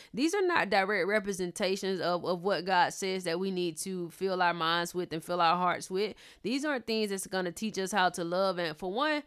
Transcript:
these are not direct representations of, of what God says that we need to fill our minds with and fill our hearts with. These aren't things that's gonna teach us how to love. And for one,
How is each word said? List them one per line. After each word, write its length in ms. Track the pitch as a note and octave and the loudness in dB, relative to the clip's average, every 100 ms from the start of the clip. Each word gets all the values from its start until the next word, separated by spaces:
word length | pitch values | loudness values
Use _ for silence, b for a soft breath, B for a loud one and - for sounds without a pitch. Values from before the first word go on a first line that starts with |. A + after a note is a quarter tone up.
| B | B
these 220 | G3 D#4+ | -2 0
are 120 | G4+ F#4 | 2 2
not 220 | E4+ G3+ | 2 2
direct 400 | G3+ F#3+ G#3 F3 | 2 2 2 2
representations 920 | G#3+ G3+ F#3 F3+ F3 F#3 F#3+ F#3+ F#3 | 0 0 -2 -4 -2 -2 0 -2 0
of, 260 | D#3 F3 D3+ | 0 0 0
of 160 | F3+ | 0
what 240 | F#3+ E3 F3+ | 0 0 2
God 260 | F3+ D3+ | 4 4
says 320 | - F#3+ F#3+ | 2 -4 -2
that 160 | F3 F3 | -2 -2
we 100 | F#3+ | 0
need 280 | F3+ F3 D#3+ | 0 -2 -4
to 320 | F#3+ F#3 E3+ | -6 -6 -6
fill 320 | - F#3+ F3+ | -4 -2 2
our 100 | F3 | 2
minds 420 | E3+ D#3+ E3+ F3 | 2 2 2 0
with 200 | F3+ E3+ | -4 -4
and 100 | D#3+ | -4
fill 160 | - F3 | -2 2
our 160 | E3 F3 | 4 4
hearts 340 | F3+ D#3+ - | 2 0 -2
with. 240 | F#3+ G3+ - B B | -2 -2 -6 B B
These 240 | G3 C4+ D4+ | -4 -2 -2
aren't 200 | C4 A3+ | -2 -2
things 220 | A3 G#3+ | 0 0
that's 180 | G3 F#3+ | -2 -4
gonna 260 | F#3+ F3+ | -2 -2
teach 260 | E3+ A3 F#3+ | -4 -4 -2
us 140 | F#3+ | 0
how 180 | G3+ F3+ | 4 2
to 120 | F3+ | 2
love. 360 | E3+ F3+ G3 F3 | -2 2 2 2
And 180 | E3 D3+ | -2 -4
for 160 | F#3 | -4
one, 300 | G#3+ D4+ D4 | -2 0 0